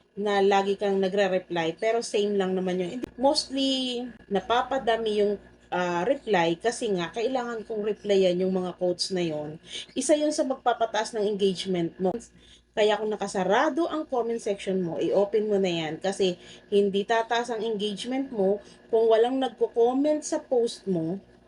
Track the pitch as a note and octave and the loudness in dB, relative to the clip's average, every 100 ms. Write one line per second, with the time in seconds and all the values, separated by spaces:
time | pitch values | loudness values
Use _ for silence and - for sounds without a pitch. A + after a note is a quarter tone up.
0 | _ G3 G#3 G3+ G3 G3 G3 G3 G3+ G3 | _ -6 0 4 4 4 2 0 0 0
1 | F#3+ G3+ F#3+ F#3 - E3+ E3 E3 A3+ A3+ | 2 2 2 0 -2 -2 -2 -2 0 0
2 | A3+ G#3+ G#3 G3+ F#3 F#3 F#3 F3+ F3 B3+ | 0 0 0 0 0 0 0 -2 -4 -6
3 | - - C#4 D4+ - C4+ C4+ C4 B3+ A#3+ | -10 0 2 2 -2 -2 0 0 -2 -4
4 | B3 - - G3 - A#3+ B3 C4+ A3 A3+ | -8 -12 -4 -4 0 0 0 -2 0 0
5 | A3 G#3 G3+ G3+ - - - F3+ F3+ F3 | 0 0 0 -2 -8 -20 -6 -2 -2 0
6 | G3 C#4 A3+ F3+ E3 E3+ A3+ A#3 A3+ F#3 | 0 -2 0 2 2 0 -2 -2 -2 -2
7 | E3 A#3+ A#3 C4 A#3+ A3+ G#3 A3 G#3+ G3+ | -2 -4 -2 -2 -4 -8 -8 -4 -4 -4
8 | G#3 G3 F#3 F3+ F#3 F#3 F3+ - F3+ F3 | 2 4 4 4 2 0 -2 -2 -2 0
9 | - F#3 E3+ D3+ D3+ D#3 - - - - | -2 -2 -2 -2 -6 -12 -14 -14 -10 -2
10 | C4 D4+ D4+ D4+ C4 B3+ A#3+ A3+ A3+ G#3 | 2 2 2 0 -2 -2 0 0 0 -2
11 | A3+ A3+ G#3 G3+ G3 F3 F#3+ F3 E3 - | -2 -2 -2 2 0 0 -2 -2 -2 -2
12 | F#3 A#3 - - - - _ - G#3+ G#3+ | -2 -2 -8 -20 -20 -20 _ 2 2 2
13 | G#3+ G#3 G3 G3+ F3+ A3+ D#4 C4+ E4+ D#4 | -2 -4 -4 -2 2 4 2 0 -2 -2
14 | D#4 A#3+ A#3 A#3 A3 G3 G3+ F#3+ E3+ - | -4 -2 -2 -4 -4 -4 -2 -2 -2 -2
15 | E3+ F#3 G3+ A3 G#3+ G3+ F#3 E3+ D#3 D#3 | 0 2 2 0 2 2 2 0 -4 -4
16 | F#3 F#3+ F#3 F3 - - - G3+ G3+ G3 | -4 0 0 -2 -10 -20 0 2 2 0
17 | G3+ A3+ A3+ A#3 A#3+ A3 A3+ G#3 G#3+ G3 | 0 0 0 -2 -2 -4 -2 -2 -4 -6
18 | A#3 C4 C4+ A3+ F#3+ G3+ - - - A3+ | -4 -4 -4 0 0 0 -6 -20 0 2
19 | A3+ A3 A#3+ C4+ B3+ - A3+ A#3 A#3 C4+ | 6 4 4 2 -2 -2 -2 2 2 4
20 | D4+ D4+ - D#4 - B3 A#3 - G3 F3 | 2 0 -2 -6 0 0 0 -2 -2 -2
21 | D#3+ G3 - - | -2 -6 -10 -20